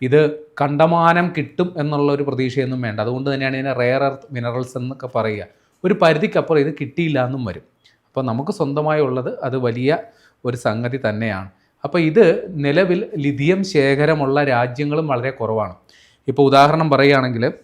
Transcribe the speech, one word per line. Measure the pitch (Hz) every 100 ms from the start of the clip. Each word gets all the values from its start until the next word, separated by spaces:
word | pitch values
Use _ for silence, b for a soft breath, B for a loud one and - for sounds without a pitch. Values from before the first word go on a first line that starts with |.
ഇത് | 127 147 151 147
കണ്ടമാനം | - - 143 143 160 170 165 170 175 170
കിട്ടും | 131 - 180 160
എന്നുള്ള | 147 147 143
ഒരു | 143
പ്രതീക്ഷയൊന്നും | 143 127 131 127 127 127
വേണ്ട. | 120 107
അതുകൊണ്ട് | 110 127 139
തന്നെയാണ് | 135 135 131
ഇതിനെ | 135
റെയർ | 123 123 131
എർത്ത് | 139 131 -
മിനറൽസ് | 131 120 120 123 127
എന്നൊക്കെ | 123 127 123
പറയുക. | 117 110 107 92 b b _
ഒരു | 185 -
പരിധിക്കപ്പുറം | 170 151 208 180 143 156
ഇത് | 143 160
കിട്ടിയില്ല | 143 - 165 139 123
എന്നും | 131
വരും. | 113 85 - _ b b _
അപ്പോൾ | -
നമുക്ക് | 131 117 147
സ്വന്തമായി | - 139 143 151 151
ഉള്ളത് | 139 127 139 247
അത് | 135 131
വലിയ | 123 117 127 165 B B B _
ഒരു | 123 123
സംഗതി | 120 107 120 131 113
തന്നെയാണ്. | 104 113 95 95 - _ _
അപ്പോൾ | 143 175
ഇത് | 156 160 185 190 -
നിലവിൽ | 165 143 151 185 180 - 175
ലിഥിയം | 143 131 147 190
ശേഖരമുള്ള | 185 151 135 139 151 156 135 143
രാജ്യങ്ങളും | 143 120 127 123 147 151 156
വളരെ | 127 127
കുറവാണ്. | - 110 110 98 90 b b b b -
ഇപ്പോൾ | 127
ഉദാഹരണം | 139 139 143 160 160
പറയുകയാണെങ്കിൽ | 135 139 139 127 117 127 -